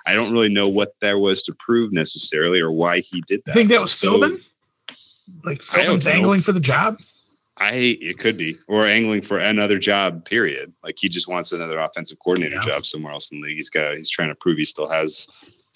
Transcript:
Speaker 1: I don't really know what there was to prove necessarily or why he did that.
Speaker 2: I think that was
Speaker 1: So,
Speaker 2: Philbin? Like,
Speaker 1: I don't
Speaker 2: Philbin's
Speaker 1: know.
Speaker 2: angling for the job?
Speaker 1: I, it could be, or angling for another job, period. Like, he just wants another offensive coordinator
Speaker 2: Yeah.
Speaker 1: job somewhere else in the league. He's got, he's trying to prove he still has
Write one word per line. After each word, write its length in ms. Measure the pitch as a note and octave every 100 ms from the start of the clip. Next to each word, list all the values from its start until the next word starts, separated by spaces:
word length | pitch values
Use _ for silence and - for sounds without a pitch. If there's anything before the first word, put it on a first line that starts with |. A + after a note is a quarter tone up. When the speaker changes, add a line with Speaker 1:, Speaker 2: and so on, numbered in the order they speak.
| E2+
Speaker 1:
I 80 | G#2
don't 180 | G#2+
really 160 | A#2 A2
know 180 | G2+ G2
what 280 | G2 G2+ -
there 200 | G#2 G2+
was 240 | G2 F#2+
to 100 | - -
prove 340 | - A#2+ A2+
necessarily 680 | F2 D#2 - - D#2 E2 F2+
or 120 | D#2+
why 300 | D#2+ E2+ F2+
he 200 | - F2+ -
did 160 | G2 -
that. 60 |
Speaker 2:
I 20 |
think 160 | A3+ G#3+
that 100 | A#3
was 120 | F#3+
Speaker 1:
So, 200 | - G3 G#3+
Speaker 2:
Philbin? 240 | D#4 F#4+ - _ _ _ - - - _ - F3 -
Like, 160 | C#3 - -
Speaker 1:
I 80 |
don't 160 | D#3 F#3
Speaker 2:
Philbin's 60 | D3+
Speaker 1:
know. 40 |
Speaker 2:
angling 300 | E3 F#3 G3
for 120 | G#3
the 60 | F#3
job? 400 | C3+ C3+ G#3+ A3 - - _ _ _ -
Speaker 1:
I, 420 | G2+ B2+ B2 A2+
it 160 | E2 -
could 180 | A2+ G2+
be, 220 | D#2+ E2 -
or 200 | G#2+ G#2+
angling 340 | A2 A2 G#2+
for 160 | - G2
another 400 | G2+ G#2+ G#2 G2
job, 480 | G2+ G2+ F#2+ E2+ -
period. 480 | A2+ F#2 C2+ D2 _
Like, 120 | D#2+ -
he 100 | G2
just 200 | F2 F#2
wants 240 | F2+ E2
another 260 | E2+ E2 D#2+
offensive 400 | D#2 F2 E2 D#2
coordinator 380 | F2+ F2+ D#2 C#2+
Speaker 2:
Yeah. 60 |
Speaker 1:
job 220 | D#2 C#2+
somewhere 300 | - D#2 D2+
else 180 | D2 -
in 100 | D2+
the 60 | D2
league. 100 | D#2
He's 120 | D2+
got, 260 | D#2 D2+ D2+
he's 140 | D#2+
trying 200 | - D#2+
to 60 | D2
prove 220 | F2+ D#2
he 80 | D#2
still 220 | - D2+
has 380 | D#2+ D#2 - - - - - -